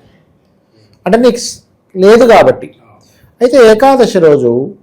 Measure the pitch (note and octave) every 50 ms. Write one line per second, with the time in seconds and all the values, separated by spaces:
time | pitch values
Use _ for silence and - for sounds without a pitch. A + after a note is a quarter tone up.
0 | _ _ _ _ _ _ _ _ _ _ _ _ _ _ _ _ _ _ _ _
1 | _ F3+ G3+ A#3 B3+ B3 - - - - - - _ _ _ _ _ _ _ F#3
2 | F#3 G3+ A3 A3+ C4 A#3 G#3+ F3+ C#3+ C3 A#2+ - C#3+ - - _ _ _ _ _
3 | _ _ _ _ _ _ _ _ A#3 B3+ D4 C#4 A#3 A3 A3 G#3+ C4 C4+ C#4 B3+
4 | A#3 - - - E3 D#3 D3 C3+ B2 A#2 A#2 B2 C3+ F#3+ - -